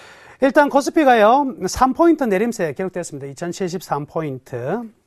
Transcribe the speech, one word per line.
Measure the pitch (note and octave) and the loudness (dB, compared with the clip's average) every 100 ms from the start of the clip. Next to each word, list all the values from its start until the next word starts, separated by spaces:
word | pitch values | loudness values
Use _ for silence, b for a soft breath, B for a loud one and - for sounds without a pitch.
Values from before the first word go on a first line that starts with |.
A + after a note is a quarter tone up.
| B B B B | B B B B
일단 | C4+ D4+ C#4+ | 2 4 4
코스피가요, | C#4 D4 E4 C4+ A#3 G#3 C4+ C4+ E3 F#3 | 2 0 2 4 6 6 4 0 -4 -6
삼 | - C4 | 0 0
포인트 | C#4+ E4+ D#4+ | 2 2 2
내림세 | B3 F#3 A#3+ G#3+ D#3+ | 0 0 -2 -4 -6
기록됐습니다. | C3 F#3+ F3+ E3 C#3+ C#3 | -4 -8 -8 -10 -12 -14
이천칠십삼 | C#3 E3+ - F#3 F3 - D3 D3 | -10 -10 -6 -6 -6 -6 -6 -6
포인트, | E3 D#3 C3 - B2 C3 A3+ A3 _ | -6 -6 -8 -10 -8 -6 -6 -8 _